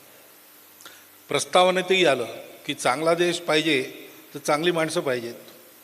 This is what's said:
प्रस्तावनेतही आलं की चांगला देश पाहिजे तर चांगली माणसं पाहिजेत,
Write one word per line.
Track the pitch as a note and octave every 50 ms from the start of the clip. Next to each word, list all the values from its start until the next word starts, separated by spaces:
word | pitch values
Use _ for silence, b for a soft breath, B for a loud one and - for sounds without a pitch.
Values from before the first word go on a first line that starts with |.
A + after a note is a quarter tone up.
| - - - - - - - - - - - - - - - B B B B B B B B B - -
प्रस्तावनेतही | C#3 C#3+ - - - F#3 F3+ F#3 F3+ F#3 F3+ - F#3+ F#3 F3
आलं | D3+ C3+ B2+ A#2 G#2+ - - - - - - -
की | - C#3+
चांगला | - - C#3 B2 C#3+ D#3+ E3 F3
देश | E3 F3 F3 E3+ E3+
पाहिजे | - - D#3 D#3+ D3+ D#3+ D3+ C3 C3 - - - - - - - - - -
तर | D3
चांगली | - - D3+ D3 E3 F3
माणसं | F3 E3 D#3+ D#3 D#3+ F3
पाहिजेत, | D#3+ C#3 B2+ A#2+ A2+ A#2 B2 - - - - - - - - -